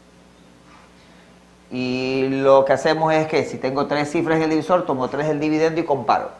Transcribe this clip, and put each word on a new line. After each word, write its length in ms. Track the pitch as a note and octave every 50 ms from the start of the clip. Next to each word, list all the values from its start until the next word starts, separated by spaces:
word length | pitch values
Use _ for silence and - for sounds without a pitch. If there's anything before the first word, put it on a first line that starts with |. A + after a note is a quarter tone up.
| - - _ - - - - - - - - - - - - - - - - - - - - - - - - - - - - _ - -
Y 560 | - B2+ B2+ B2+ B2+ B2+ B2+ C3 C3 C3 C3 C3+
lo 360 | C3+ C3+ C3+ C3+ C#3 C3+ C3+
que 80 | C3+ C3+
hacemos 380 | C3 - E3 D#3 D#3+ D#3+ D#3+ D#3+
es 120 | D#3 D#3 D#3
que 180 | - D3 B2+
si 120 | - - D3+
tengo 300 | - C3 C#3 C#3 D3 C#3+
tres 240 | D3 D3 D3 D3
cifras 260 | - E3+ E3 D#3+ D#3+ D#3+
en 60 | D#3+
el 80 | D#3
divisor, 340 | D#3+ D#3 D3+ D#3+ F#3 F3+ F3
tomo 240 | - C#3 B2+ B2+ A#2+
tres 180 | - C3+ D3+ D#3
del 120 | D3+ C#3+
dividendo 420 | D3 D#3 D#3 D#3 D#3+ E3 D#3+ E3
y 20 | D#3+
comparo. 460 | - C#3+ C3 - - G#2+ F2 - - - -